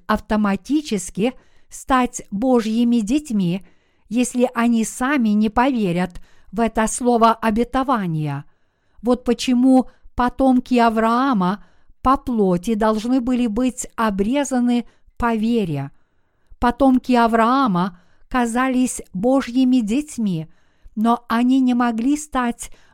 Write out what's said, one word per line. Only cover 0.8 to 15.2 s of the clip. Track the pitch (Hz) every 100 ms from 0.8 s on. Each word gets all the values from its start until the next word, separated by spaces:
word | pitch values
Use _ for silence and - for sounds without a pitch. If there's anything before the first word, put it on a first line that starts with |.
| 294 208 - - 233 - _ - -
стать | - - 262 247 - -
Божьими | 196 262 247 220 220 240 240
детьми, | 202 294 302 208 175 190 - _ _ _ -
если | 233 240 254 240
они | 233 233 233 220
сами | - 254 294 220
не | 208 220
поверят | 240 262 247 196 170 180 - - - -
в | 190
это | 226 226 220
слово | - 247 240 226
обетования. | 226 226 220 240 262 262 240 185 160 151 139 - _ _ _ _ _
Вот | 220 247 -
почему | 233 - 247 262 262 - - - -
потомки | 247 - 269 254 - 233
Авраама | 233 220 226 240 269 220 180 202 - _ - -
по | 247 277
плоти | 277 233 190 175 180 220
должны | 220 214 240 262
были | 240 247 247
быть | 208 254 - - -
обрезаны | 226 196 208 285 277 262 240 240 233 _ _
по | -